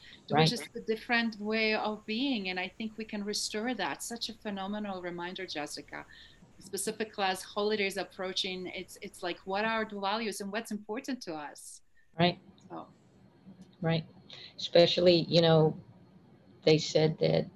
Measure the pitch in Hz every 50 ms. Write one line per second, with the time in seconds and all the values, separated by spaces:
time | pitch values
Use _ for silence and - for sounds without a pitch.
0 | - - - - - - 147 147 160 160 240 233 - - - 233 - - 220 220
1 | - - 240 233 233 226 214 202 208 214 220 220 220 220 214 208 - 214 214 208
2 | - - 214 226 269 285 262 214 190 185 185 185 180 190 - _ 226 220 220 -
3 | 220 220 - 208 202 208 208 - - - - 214 220 247 247 202 180 147 139 -
4 | - - 233 233 - - 220 - - - 202 196 190 196 208 214 214 202 190 185
5 | 180 175 170 175 175 180 185 185 190 180 - 156 147 151 - - - - 156 147
6 | 147 - - - - - - _ - - - - - - - 185 - 220 214 -
7 | 220 214 - - 196 190 190 190 - - - 208 208 208 214 202 196 196 185 190
8 | 175 - - - 185 185 185 - - 190 185 185 180 170 - 185 185 - - -
9 | - 196 - - - 175 175 - - 190 190 202 214 226 226 220 214 214 208 202
10 | 196 190 208 226 233 214 202 - 202 196 196 220 226 - 214 202 208 - 214 262
11 | - - 262 247 - - 160 156 147 139 - - - - - - _ _ _ -
12 | _ _ _ 160 170 180 180 - - - - - - - - 160 - - - _
13 | _ - - - - - _ - - - - - - - - _ 175 160 165 165
14 | 160 - - - - - - - - - - - - - - 170 170 165 - -
15 | 180 180 175 165 156 - 147 170 170 165 160 156 156 156 156 - - - - -
16 | - - - - - - - - - - - - - 156 156 151 - - - 160
17 | 156 156 156 - 160 151 156 165 156 - -